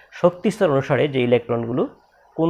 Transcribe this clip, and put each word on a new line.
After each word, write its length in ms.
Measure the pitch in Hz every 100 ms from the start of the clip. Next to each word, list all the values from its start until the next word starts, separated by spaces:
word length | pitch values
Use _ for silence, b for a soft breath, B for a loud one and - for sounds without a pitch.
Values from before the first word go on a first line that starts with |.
| b -
শক্তি 280 | 175 175 220
স্তর 140 | - 185
অনুসারে 300 | 139 135 127 147
যে 60 | 131 120
ইলেকট্রনগুলো, 540 | 120 - 117 117 131 269 - _ b b
কোন 120 | -